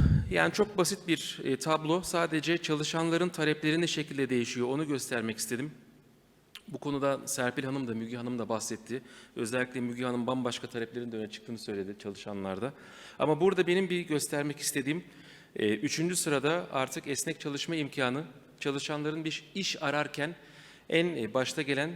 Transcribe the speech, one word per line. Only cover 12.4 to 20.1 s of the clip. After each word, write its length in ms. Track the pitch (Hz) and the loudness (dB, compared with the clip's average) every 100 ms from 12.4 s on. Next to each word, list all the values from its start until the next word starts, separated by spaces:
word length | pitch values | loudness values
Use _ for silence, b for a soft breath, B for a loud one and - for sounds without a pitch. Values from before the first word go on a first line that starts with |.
| 95 95 123 - B B B B | -2 -2 -4 -6 B B B B
Ama 220 | 139 151 | 2 4
burada 260 | 185 185 175 | 4 4 4
benim 240 | 180 190 | 4 4
bir 100 | 180 | 0
göstermek 580 | 160 147 147 151 147 143 | 0 0 0 0 -2 -2
istediğim, 460 | - 147 131 165 - B B B B - | -2 0 0 -2 -4 B B B B 0
e, 180 | 107 | 2
üçüncü 420 | 208 175 - 170 180 | 4 0 0 0 2
sırada 500 | 165 139 143 170 180 | 2 2 2 0 0
artık 360 | 139 131 165 151 | -2 -2 -4 -4
esnek 320 | 135 - 156 | -4 -2 -4
çalışma 360 | 151 139 - 165 | -4 -4 -2 -2
imkanı, 480 | 143 147 127 131 160 - - - | -2 0 0 0 -4 -12 -20 -8
çalışanların 640 | 147 139 - 147 147 156 | -4 -2 -2 -4 -2 -2
bir 200 | 156 143 - | -4 -6 -8
iş 280 | 196 190 - | -4 -4 -2
ararken 520 | 143 147 143 | 0 0 0